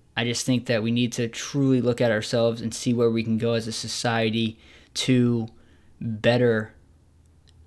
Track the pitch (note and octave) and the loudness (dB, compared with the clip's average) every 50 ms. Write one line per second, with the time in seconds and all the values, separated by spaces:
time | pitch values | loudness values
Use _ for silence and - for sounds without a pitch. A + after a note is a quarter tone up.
0 | _ _ - A#2+ A#2 A#2+ A#2 - - - B2+ A#2+ B2 - A#2+ A2 G#2+ A#2 A#2+ A#2+ | _ _ -6 -4 -2 -2 -2 -2 0 0 0 0 0 0 0 0 0 0 0 0
1 | B2 A2+ - - A#2+ A2+ - - - - - C#3+ C#3 C3+ C3 B2+ A#2 B2 A#2+ - | 0 -2 -2 -4 -6 -6 -6 -8 -10 -6 -2 0 2 4 4 2 2 2 0 2
2 | B2 A#2 G#2+ G#2+ G#2+ - - A#2 A2+ A#2 A#2 A#2+ A#2 A2+ - - - B2+ A#2+ A#2 | 2 2 2 0 -2 -2 0 2 2 2 0 -2 -6 -8 -8 -4 -2 0 2 2
3 | A#2+ A#2 A2+ A2+ A2 A#2 A2 G#2+ A#2 A#2 A#2 A2+ A2 A2+ A2 - - G#2+ - - | 2 2 2 0 0 0 0 0 0 0 0 -2 -2 -4 -8 -8 -8 -8 -6 -4
4 | - A#2+ A2+ A2+ A2+ A2 A2 A#2 A2+ A2+ A2+ - - - - - - _ - - | -2 0 0 0 0 0 0 0 -2 -2 -4 -8 -16 -20 -20 -20 -20 _ -8 -4
5 | - - C3 B2 B2 A#2+ A#2+ A#2 A2+ - - - - - - - _ - - - | 0 2 4 4 4 4 2 0 -2 -6 -10 -16 -20 -20 -20 -20 _ -20 -14 -10
6 | - A#2 A2 G#2 - A#2 A#2 B2 B2 A#2+ A2+ G#2+ A2 - - - _ _ - _ | -8 -6 -4 0 2 2 4 4 4 4 2 2 -2 -4 -10 -20 _ _ -20 _
7 | _ _ _ _ _ _ _ _ _ _ - - - | _ _ _ _ _ _ _ _ _ _ -20 -20 -8